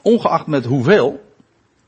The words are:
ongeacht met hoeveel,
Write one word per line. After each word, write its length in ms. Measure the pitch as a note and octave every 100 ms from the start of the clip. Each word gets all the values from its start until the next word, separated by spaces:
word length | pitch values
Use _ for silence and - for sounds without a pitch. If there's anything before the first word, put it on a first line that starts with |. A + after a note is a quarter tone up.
ongeacht 440 | - A#3 - E3 -
met 180 | C#3+
hoeveel, 640 | B2 C#3 B2 G3+ C3 - - _ _ _ _ _